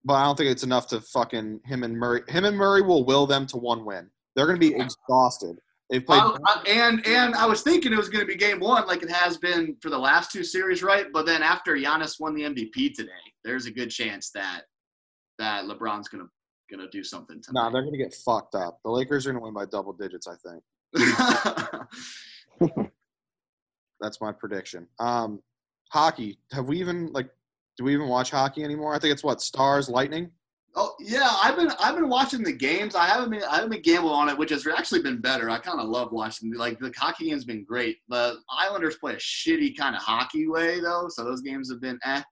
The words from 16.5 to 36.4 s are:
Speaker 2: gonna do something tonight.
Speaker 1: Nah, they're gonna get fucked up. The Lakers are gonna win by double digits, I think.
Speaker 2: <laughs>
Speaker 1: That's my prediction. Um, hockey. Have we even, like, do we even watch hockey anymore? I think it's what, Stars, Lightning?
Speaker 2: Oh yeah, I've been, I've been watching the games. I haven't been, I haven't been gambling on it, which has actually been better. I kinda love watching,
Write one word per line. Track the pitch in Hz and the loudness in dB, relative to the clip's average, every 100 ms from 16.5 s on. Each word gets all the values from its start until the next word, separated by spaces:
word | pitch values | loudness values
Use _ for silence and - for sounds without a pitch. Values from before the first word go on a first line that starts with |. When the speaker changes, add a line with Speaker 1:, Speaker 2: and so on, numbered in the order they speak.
| _ _ | _ _
Speaker 2:
gonna | 98 92 | -18 -14
do | 101 | -12
something | 95 90 78 78 | -12 -14 -16 -20
tonight. | - 127 | -4 -2
Speaker 1:
Nah, | 117 | 0
they're | 127 | -2
gonna | 139 147 | -4 -6
get | 113 - | -6 -4
fucked | - 110 - 98 | -2 -2 -2 -6
up. | 87 - | -6 -8
The | 113 | -4
Lakers | 120 131 143 135 | -2 0 -2 -2
are | |
gonna | 123 | -6
win | 113 | -8
by | 107 98 | -10 -6
double | 101 98 | -6 -8
digits, | 95 98 87 90 | -10 -12 -12 -16
I | 87 | -16
think. | 90 82 _ _ _ - | -18 -20 _ _ _ 2
Speaker 2:
<laughs> | 254 - 254 - 208 - - - - - - - - - _ _ 170 - 107 _ _ _ _ _ _ _ _ _ _ _ | 2 4 2 2 0 -4 -8 -10 -14 -16 -16 -16 -20 -20 _ _ 0 0 -6 _ _ _ _ _ _ _ _ _ _ _
Speaker 1:
That's | 107 - | -10 -8
my | 107 | -10
prediction. | - 107 98 - 90 85 - | -8 -8 -8 -8 -16 -18 -6
Um, | 120 120 113 104 _ _ _ _ _ | -2 -2 -4 -8 _ _ _ _ _
hockey. | 156 160 160 107 - _ | 2 2 2 -10 -12 _
Have | 135 131 | -6 -4
we | 170 | -4
even, | 180 175 165 | -2 -4 -4
like, | 139 127 _ _ _ _ - | -4 -6 _ _ _ _ -4
do | |
we | 127 | 0
even | 143 147 | 0 2
watch | 123 127 | 0 0
hockey | 143 135 151 | 0 0 0
anymore? | 147 147 151 | -6 -4 -4
I | 147 | 0
think | 151 | 2
it's | 143 | 2
what, | 151 147 | 0 -2
Stars, | - 131 135 143 139 | -4 2 4 4 2
Lightning? | 123 139 156 175 _ _ _ _ - | 0 0 -4 -8 _ _ _ _ -2
Speaker 2:
Oh | 202 - | -2 -4
yeah, | 208 247 262 202 | -4 2 4 4
I've | 233 339 | 2 4
been, | 320 - | 0 2
I've | 220 339 | 0 2
been | 302 | 2
watching | 247 262 254 | 2 2 0
the | 190 | -4
games. | 131 131 175 208 190 | -2 0 0 0 2
I | 175 | 4
haven't | 226 240 | 4 0
been, | 214 | -4
I | 190 156 | 0 0
haven't | 226 | 0
been | 214 | 0
gambling | 160 175 165 147 | 4 4 4 2
on | 147 | 2
it, | 143 | 2
which | 156 | 0
has | 143 147 | 0 0
actually | 165 - 180 | -2 0 0
been | 135 123 | 0 -2
better. | 123 131 117 | 0 0 0
I | 117 | -4
kinda | 180 160 | -4 -6
love | 110 123 113 | -2 -2 -2
watching, | 113 107 - | -4 -6 -6